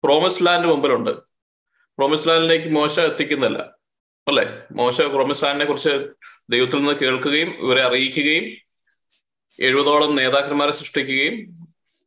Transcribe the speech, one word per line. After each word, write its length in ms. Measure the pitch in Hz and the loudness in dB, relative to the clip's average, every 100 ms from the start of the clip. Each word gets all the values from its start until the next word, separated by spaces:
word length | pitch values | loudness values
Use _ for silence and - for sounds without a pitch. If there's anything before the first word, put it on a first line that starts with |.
പ്രോമിസ് 400 | 143 151 180 180 | 4 4 2 2
ലാൻഡ് 240 | 175 175 170 | 2 2 2
മുമ്പിലുണ്ട്, 420 | 147 135 120 117 - _ _ _ _ _ _ _ - | 2 2 0 -2 -8 _ _ _ _ _ _ _ -2
പ്രോമിസ് 300 | 139 151 156 | 0 0 2
ലാൻഡിലേക്ക് 400 | 165 165 165 160 | 2 4 0 2
മോശ 320 | 156 147 165 | 0 0 0
എത്തിക്കുന്നില്ല, 580 | 160 156 151 147 120 - - _ _ _ _ _ - | 0 -2 -4 0 0 -2 -10 _ _ _ _ _ -2
അല്ലേ? 180 | 135 98 107 - | 0 0 -6 -14
മോശ 300 | - 123 123 | -2 0 2
പ്രോമിസ് 420 | 147 139 135 143 | 0 2 0 0
ലാൻഡിനെ 220 | 143 143 147 | -2 -2 -2
കുറിച്ച് 420 | 139 156 139 139 - - - - | 0 0 -2 -4 -14 -20 -20 -2
ദൈവത്തിൽ 280 | 120 127 143 | 0 0 0
നിന്ന് 160 | 143 | 0
കേൾക്കുകയും 540 | 143 131 131 139 147 175 | 0 0 0 0 0 -2
ഇവരെ 340 | - 131 127 | -4 0 2
അറിയിക്കുകയും 880 | 127 127 131 160 147 160 220 - _ _ _ _ _ - _ _ _ - | 2 0 -2 -2 0 -2 -4 -14 _ _ _ _ _ -20 _ _ _ -4
എഴുപതോളം 540 | 131 135 143 147 151 143 | 0 0 2 2 2 0
നേതാക്കന്മാരെ 560 | 131 139 139 147 143 | 2 0 0 -2 -2
സൃഷ്ടിക്കുകയും 960 | 143 - 147 135 131 147 226 185 - - _ _ _ | -4 -6 -6 -4 -2 -2 -4 -14 -20 -20 _ _ _